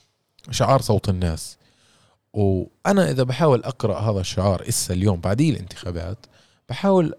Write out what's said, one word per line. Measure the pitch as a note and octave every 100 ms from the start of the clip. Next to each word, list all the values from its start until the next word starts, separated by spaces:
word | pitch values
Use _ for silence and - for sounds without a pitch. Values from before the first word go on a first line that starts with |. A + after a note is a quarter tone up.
| _ _ _ _ -
شعار | B2 A2+ C3+
صوت | - G#2 -
الناس، | F#2 F2 D#2+ - - _ _ _ _ _ _ _
وأنا | G#2+ G2 F#2 - _ - G3+ E3
إذا | C3
بحاول | B2+ B2+ D#3+ B2
أقرأ | - - A2 F#2+
هذا | A2 G2
الشعار | F#2 - G2 F#2 -
إسا | - -
اليوم | F2+ G#2 F2
بعدي | F#2 G#2+ D#3+
الانتخابات | F#2+ F2+ - F2+ E2+ E2+ - - _ _ _ -
بحاول | B2+ G3 F#3+ D#3